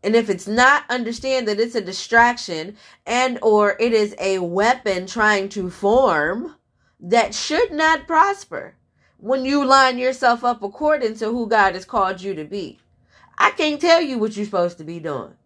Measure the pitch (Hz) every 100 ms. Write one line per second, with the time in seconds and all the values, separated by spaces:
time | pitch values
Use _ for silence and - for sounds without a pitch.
0 | 202 226 214 190 - 220 254 285 - 247
1 | 233 233 262 262 220 208 233 233 185 185
2 | - 233 240 240 - 160 170 208 - _
3 | - 240 262 240 220 208 208 196 233 226
4 | 208 - 190 190 175 180 214 247 214 185
5 | 185 233 214 208 196 202 185 - 202 233
6 | 262 160 151 202 320 _ _ _ _ _
7 | 175 233 214 - - 311 440 302 320 320
8 | - 320 392 392 - - - _ _ _
9 | _ _ 196 269 262 285 269 269 262 247
10 | 254 254 247 240 240 233 208 - 302 302
11 | 233 214 220 240 226 220 196 185 - 233
12 | 190 180 190 170 151 202 165 - _ _
13 | _ _ _ - - - 311 294 349 330
14 | 302 247 214 208 208 190 175 175 156 170
15 | 160 135 80 -